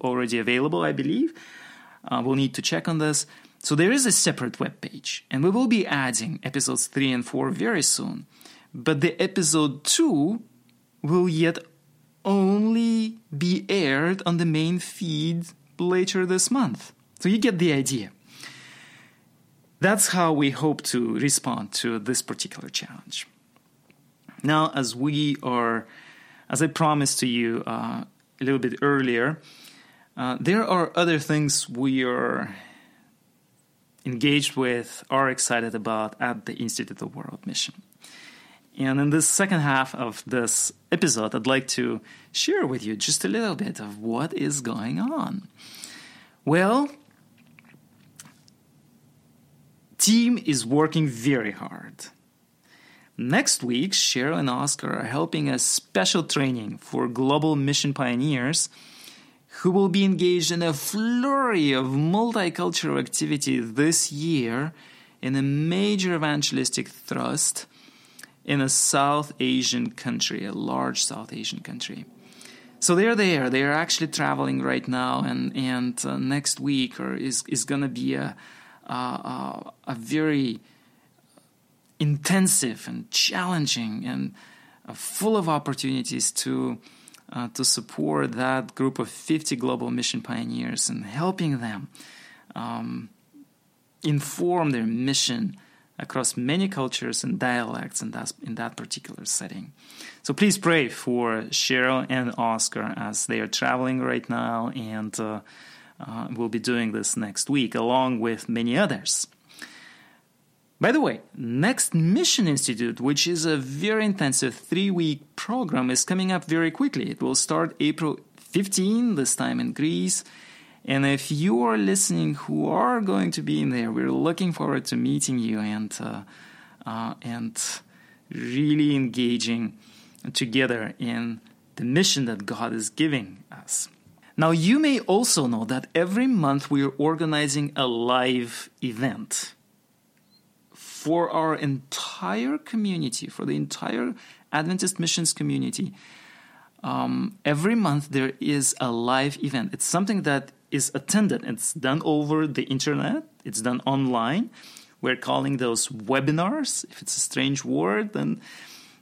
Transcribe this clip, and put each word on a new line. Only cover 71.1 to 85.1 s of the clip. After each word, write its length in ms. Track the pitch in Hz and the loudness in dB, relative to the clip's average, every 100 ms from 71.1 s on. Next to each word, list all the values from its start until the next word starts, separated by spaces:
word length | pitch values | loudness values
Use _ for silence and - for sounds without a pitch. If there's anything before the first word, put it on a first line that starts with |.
| 110 110 | -4 -12
Asian 300 | 113 110 - | -10 -8 -8
country. 460 | - - - - - - - - - - - - | -10 -10 -10 -12 -16 -20 -20 -20 -20 -20 -20 -2
So 160 | - | 2
they're 200 | 175 226 | 4 4
there. 360 | 214 190 151 127 | 4 4 4 2
They 120 | 131 | 2
are 80 | 143 | 2
actually 340 | 151 165 - 156 | 2 2 0 0
traveling 560 | 160 139 139 135 135 | 0 0 0 0 0
right 260 | 131 127 127 | 0 -2 -2
now, 320 | 127 127 127 | -2 0 0
and, 340 | 131 127 127 | 0 -2 -2
and, 480 | 131 127 127 123 120 135 | -2 -2 -2 -2 -4 -4
uh, 100 | 135 | -2
next 420 | 131 143 139 - | 0 0 -2 -2
week 400 | 139 139 123 - | 0 0 0 -4
or 160 | 131 | -6
is, 300 | 127 131 120 - | -4 -4 -4 -2
is 160 | 139 | -2
gonna 240 | - 139 139 | 0 0 -2
be 260 | 120 131 | -2 -2
a, 200 | 135 131 - - - - - - | -2 -4 -8 -18 -20 -20 -18 -8
a, 80 | |
a, 800 | 123 127 123 - 127 135 - - - - | -6 -4 -6 -8 -8 -8 -10 -12 -14 -10
a 60 | |
very 640 | 117 117 151 156 143 127 110 - _ _ _ _ _ _ _ _ _ _ _ _ - | -8 -2 0 2 2 0 -4 -12 _ _ _ _ _ _ _ _ _ _ _ _ -2
intensive 880 | 147 147 151 190 185 - 123 110 - | 0 2 2 4 4 4 0 -4 -8
and 220 | 120 - | -10 -4
challenging 960 | - - 180 180 175 143 - 113 107 123 | 0 0 0 -2 0 0 0 -4 -6 -6
and, 260 | 127 67 - - - - - - | -4 -6 -8 -20 -20 -20 -20 -18
uh, 60 | |
full 420 | 113 - | -12 -8